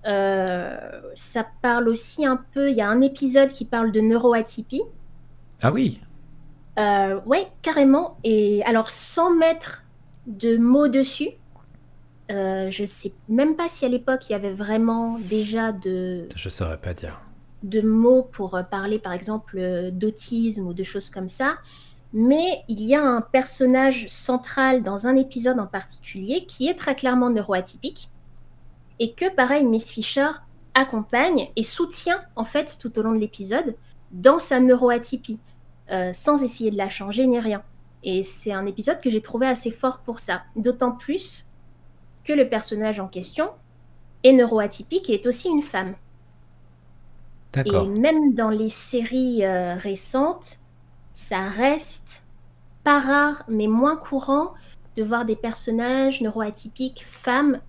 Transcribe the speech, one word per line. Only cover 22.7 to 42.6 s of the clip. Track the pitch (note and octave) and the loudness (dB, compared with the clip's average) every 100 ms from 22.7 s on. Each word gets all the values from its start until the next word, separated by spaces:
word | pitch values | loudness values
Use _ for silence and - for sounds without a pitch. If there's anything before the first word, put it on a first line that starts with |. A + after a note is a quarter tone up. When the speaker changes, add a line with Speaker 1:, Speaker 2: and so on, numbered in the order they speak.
| G#3 | -6
Speaker 1:
y | G#3+ | 2
a | D4 | 4
un | C#4+ A#3+ | 4 0
personnage | A3+ C4 C4 - B3+ C4 C4+ B3 G#3+ | 2 0 0 2 4 6 4 0 -6
central | - - B3 - - C4 C4 | -8 -2 -4 -2 0 2 2
dans | F#3+ G3+ A#3 | 0 -4 2
un | C4 | 2
épisode | C4 B3 A#3+ B3 | 2 0 0 0
en | F#3+ | -2
particulier | G3 - - - G3 G3 E4 - | -8 -10 -18 -16 -12 -4 -4 -4
qui | - C#4 | -4 -2
est | |
très | F4 - | -2 -4
clairement | C#4 C4 B3 B3 | -2 2 2 2
neuroatypique | A3+ G3+ F#3 F#3 - - - - - - - - - - - - - | 0 0 -2 -2 -10 -12 -12 -20 -20 -20 -20 -20 -20 -20 -20 -20 -6
et | A#3 | -4
que, | - F#4 | -2 -2
pareil, | F#4+ B3+ D4 | 2 2 4
Miss | C4 A3+ - | 4 2 -2
Fisher | - - - C#4+ D4+ - - - | -8 -4 -2 -2 -4 -16 -20 -2
accompagne | C4 C4+ A3+ G#3 A#3+ E4 D4+ - - | 0 0 -4 -2 0 2 0 -2 -4
et | |
soutient, | A3+ - E4+ - F4 F#4 - - | -2 -2 -2 -2 -2 -4 -4 -10
en | |
fait, | A3+ C#4+ D4+ - | -4 -2 -4 -10
tout | A#3 A3+ | -6 -2
au | |
long | A3 | 0
de | A3 | 0
l'épisode | G#3+ - F#3+ B3 D#4+ - - - - | -2 -8 -4 -2 -2 -8 -18 -20 -18
dans | F3+ B3 D#4+ | 4 4 6
sa | - B3+ | 2 4
neuroatypie, | B3+ B3 B3 A#3+ A#3 B3+ - A3 - - - - - | 6 6 4 2 -2 -10 -8 -14 -14 -20 -20 -20 -6
euh, | F#3+ F3+ | -4 -4
sans | F3+ - D4 | -2 2 2
essayer | B3+ - A3 | 0 -2 -2
de | G3+ | -2
la | G3 | -4
changer | - G3 G#3 C4 | -6 -6 2 2
ni | A#3+ | 2
rien. | A3 G3+ - - - - | 0 -4 -8 -20 -20 -12
Et | - F#3 | -4 -4
c'est | F#3+ - G#3+ | -4 -8 -6
un | G3 G3 | -4 -6
épisode | G3 G#3+ E4+ | -4 -2 0
que | B3+ | 0
j'ai | G#3+ | -2
trouvé | - A#3 C4 | -4 -2 0
assez | B3 A#3 | 0 -4
fort | A3+ C4 B3+ | -2 -4 -4
pour | - A#3 | -12 -8
ça. | - F#3 - | -6 -6 -6
D'autant | A3 A#3 B3 B3 | -2 -2 0 -2
plus | A#3+ - F4+ - - - - - - - - - - | -4 -6 -6 -6 -16 -20 -20 -20 -20 -20 -20 -20 -14
que | - | 0
le | D4 C4 | 2 4
personnage | A3+ | 2